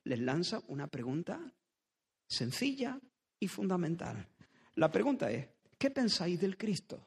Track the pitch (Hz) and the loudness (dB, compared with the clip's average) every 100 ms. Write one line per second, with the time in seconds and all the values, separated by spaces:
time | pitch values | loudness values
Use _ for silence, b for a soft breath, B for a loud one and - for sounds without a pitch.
0 | - 123 123 143 175 214 - 135 143 135 | -4 0 2 0 0 -4 -6 -6 -6 -6
1 | 120 143 175 220 320 - _ _ _ _ | -4 -2 -4 -6 -10 -16 _ _ _ _
2 | _ _ - - 120 - 269 269 240 262 | _ _ -8 -4 -2 -2 -2 0 -4 -4
3 | - _ _ _ 196 - 202 180 160 170 | -12 _ _ _ -4 0 0 2 2 0
4 | 165 113 98 - - _ - - 160 - | -4 -6 -10 -16 -20 _ -10 4 4 6
5 | 254 269 117 120 143 _ _ - 269 277 | 4 2 2 -2 -6 _ _ -2 0 2
6 | 240 - 175 175 190 190 220 190 - - | 2 2 2 2 2 0 -2 -2 -4 -12